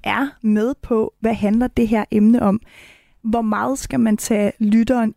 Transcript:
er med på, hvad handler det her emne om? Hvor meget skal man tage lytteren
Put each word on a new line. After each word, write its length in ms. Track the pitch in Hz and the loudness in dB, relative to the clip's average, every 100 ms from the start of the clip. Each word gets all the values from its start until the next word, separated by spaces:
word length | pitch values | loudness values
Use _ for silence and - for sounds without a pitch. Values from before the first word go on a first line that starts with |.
er 220 | - 208 277 - | -4 -4 -4 -4
med 320 | 220 214 226 285 | -2 0 0 -4
på, 320 | - 226 220 - | -4 -2 -2 -4
hvad 140 | 220 | -4
handler 320 | 220 208 220 247 | -2 0 0 0
det 220 | - 233 | 0 0
her 160 | 220 - | 0 0
emne 320 | 214 214 240 | 2 4 4
om? 180 | 202 202 - - - - _ _ | 2 0 -4 -20 -20 -20 _ _
Hvor 180 | 226 226 | -4 -2
meget 360 | 220 208 240 269 | -2 -2 -4 -6
skal 220 | - 269 | -4 -2
man 160 | 226 214 | 0 0
tage 360 | - 214 202 - | 0 0 0 0
lytteren 560 | 214 220 226 247 226 | 0 2 2 0 -2